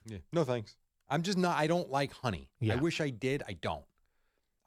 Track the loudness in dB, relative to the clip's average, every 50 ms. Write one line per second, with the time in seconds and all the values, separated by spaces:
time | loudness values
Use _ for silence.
0 | -14 -12 -12 -12 -8 _ 0 2 2 2 0 -2 -2 -6 -12 _ _ _ _ _
1 | _ -2 -2 0 0 0 2 2 2 2 2 2 2 4 2 2 0 0 0 0
2 | 0 0 -2 -4 -4 -2 -2 -4 -6 -12 _ -2 0 2 2 2 2 2 0 0
3 | -2 -2 -2 -2 -2 0 0 -2 -2 -6 -8 -6 -4 -4 -4 -6 -8 -14 _ _
4 | _ _ _ _ _ _ _ _ _ _ _ _ _